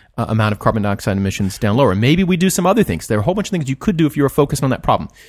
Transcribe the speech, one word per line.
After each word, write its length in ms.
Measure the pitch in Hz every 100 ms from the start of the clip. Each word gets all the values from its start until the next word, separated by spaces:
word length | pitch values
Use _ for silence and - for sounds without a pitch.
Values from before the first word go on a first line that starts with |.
| _ -
uh, 100 | 117
amount 240 | 110 107
of 80 | 101
carbon 240 | - 110
dioxide 320 | 101 101 - 98
emissions 420 | 98 - 95 -
down 180 | 107 110
lower. 200 | 131 95
Maybe 260 | 123 165
we 140 | 180 180
do 120 | 185
some 160 | 185
other 200 | 185 214
things. 240 | - 85 -
There 100 | 104
are 40 |
a 20 |
whole 100 | 110
bunch 140 | 196 190
of 20 |
things 180 | 180 139
you 60 |
could 220 | 156 - 165
do 100 | 151
if 100 | 147
you 60 |
were 60 | 139
focused 340 | - 143 143
on 80 | 135
that 140 | 123
problem. 260 | - 110 - -